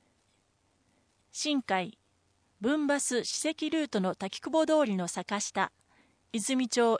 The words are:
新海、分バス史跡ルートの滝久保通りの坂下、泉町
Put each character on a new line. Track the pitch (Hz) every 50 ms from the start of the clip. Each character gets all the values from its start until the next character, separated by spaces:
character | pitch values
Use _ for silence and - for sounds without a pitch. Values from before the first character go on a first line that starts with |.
| _ _ _ _ _ _ _ _ _ _ _ _ _ _ _ _ _ _ _ _ _ _ _ _ _ _ -
新 | - - 302 294 269
海、 | - - 190 190 175 - - _ _ _ _ _ _ _ _ _ _ _ _ _
分 | 196 254 294 311 294
バ | 277 285 277
ス | - - 247 233 -
史 | - - - - 302
跡 | 320 - 311 302
ル | 320 320
ー | 294 -
ト | - 208
の | 185 185 -
滝 | - 196 190 - -
久 | - 285 285
保 | 320 311
通 | - 311 302 285
り | 220 196
の | 185 175 175
坂 | - 190 175 - 208 208
下、 | - - - 202 190 - - _ _ _ _ _ _ _ _ _ _ _ -
泉 | 226 202 - 269 254 254 226
町 | - 247 233 226 220